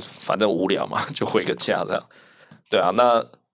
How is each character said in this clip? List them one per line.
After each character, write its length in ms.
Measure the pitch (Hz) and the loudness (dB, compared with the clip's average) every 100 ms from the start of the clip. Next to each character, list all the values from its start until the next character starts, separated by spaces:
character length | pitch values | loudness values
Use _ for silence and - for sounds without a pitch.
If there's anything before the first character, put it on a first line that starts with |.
反 340 | - - - 92 | -8 -10 -4 0
正 100 | 104 | 2
无 180 | 85 95 | 2 0
聊 200 | 90 55 | 0 -2
嘛， 180 | - - | -4 -6
<laughs> 40 | |
就 100 | - | -6
回 200 | - 110 | -2 0
个 100 | - | 0
家 300 | - - 92 - | -2 -2 -2 -2
这 80 | |
样。 100 | - - - - _ _ - _ | -6 -6 -18 -20 _ _ -20 _
对 120 | 107 | 0
啊， 120 | 90 101 | 2 4
那， 280 | 123 117 - - _ | 4 4 0 -10 _